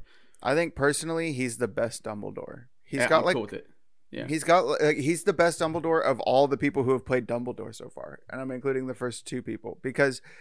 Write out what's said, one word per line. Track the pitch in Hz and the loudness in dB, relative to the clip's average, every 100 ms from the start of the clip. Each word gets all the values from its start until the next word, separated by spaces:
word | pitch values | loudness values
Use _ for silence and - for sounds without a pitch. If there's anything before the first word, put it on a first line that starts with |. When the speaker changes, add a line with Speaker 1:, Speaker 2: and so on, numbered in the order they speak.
| - - - - | -16 -20 -20 -6
Speaker 1:
I | - | -2
think | 151 170 | 0 0
personally, | - 139 143 160 165 165 | 0 0 0 -2 -4 -4
he's | 127 123 113 | -2 -4 -2
the | 117 | -4
best | 110 113 - | -2 -4 -4
Dumbledore. | 110 104 101 101 - 120 120 - | -10 -8 -10 -10 -12 -14 -18 -20
He's | - 135 | -8 -2
Speaker 2:
Yeah, | 123 | 4
Speaker 1:
got, | 160 | 4
Speaker 2:
I'm | |
Speaker 1:
like, | 175 | 4
Speaker 2:
cool | 143 | 0
with | 104 | -2
it. | - - - - - - | -10 -14 -20 -20 -20 -14
Yeah. | - 123 | -10 -4
Speaker 1:
he's | 156 | -2
got, | 160 170 123 | 4 4 6
like, | - 151 151 | 4 4 4
he's | 139 170 | 2 0
the | 196 | 2
best | 170 170 - | 4 4 4
Dumbledore | 160 165 160 160 | -2 -2 0 2
of | - 117 | 2 0
all | - 127 139 | 4 6 6
the | 135 | 4
people | 143 143 | 0 2
who | 127 | 2
have | 127 - | 2 2
played | 127 110 | 0 0
Dumbledore | 120 123 110 - | -4 -4 -8 -10
so | - 127 | -12 -14
far, | - - - - | -14 -14 -16 -12
and | 127 | -10
I'm | 131 | -8
including | 127 135 131 131 | -4 -2 0 -2
the | |
first | 123 123 117 - | -4 -6 -6 -8
two | 127 | -8
people, | - - 101 - | -6 -8 -8 -8
because | 131 139 139 123 - - | -4 2 2 2 -12 -20